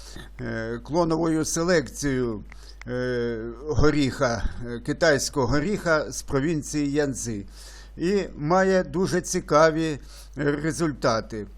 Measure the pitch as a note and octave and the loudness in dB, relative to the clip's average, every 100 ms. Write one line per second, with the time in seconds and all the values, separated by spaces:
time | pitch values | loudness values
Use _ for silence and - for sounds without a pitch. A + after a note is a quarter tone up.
0 | - - - - A#2+ A2+ A2+ A#2 A#2+ D#3+ | -14 -14 -14 -10 -6 -6 -6 -8 -2 2
1 | E3 D#3 E3 D#3+ D3 E3+ E3+ E3+ B2 - | 2 2 2 0 0 0 2 2 2 -4
2 | C#3+ B2+ A#2+ G#2 - - - - A#2+ B2 | -2 0 0 -4 -10 -18 -18 -14 -8 -4
3 | B2+ B2 A#2 A2+ A#2 A#2 D3+ D3+ D3+ D3 | -2 -2 -2 -4 -8 -8 -4 4 6 6
4 | C3 - B2+ A2+ - - A#2+ A#2 C3 C#3+ | 2 2 0 0 -2 -4 -8 -6 -4 2
5 | E3 C#3 - C#3+ A#2 D#3+ E3 G#3 F3 D#3 | 4 4 2 0 2 2 2 0 2 2
6 | A2+ - - C#3 D3+ D#3+ - D3+ C#3+ C#3+ | 0 -8 -2 0 0 -2 -2 -2 0 2
7 | D3 G#2+ A#2 G#2 G2+ - - - - - | 0 -2 -6 -6 -8 -14 -18 -18 -14 -4
8 | E3 G3+ F3+ - D3 F#3 F#3+ F#3+ D3 D3+ | 0 0 -2 -4 2 4 4 4 2 0
9 | F3+ F3 - F#3 - D3+ D#3+ D#3 D#3+ C#3 | 0 0 -2 -4 4 6 6 6 0 -2
10 | - - - C3+ C#3+ D3 D#3 C#3+ E3 C3+ | -8 -18 -14 -4 -2 0 -2 0 -2 0
11 | C3+ A2+ G2 A2 G2 | 2 0 -2 -8 -10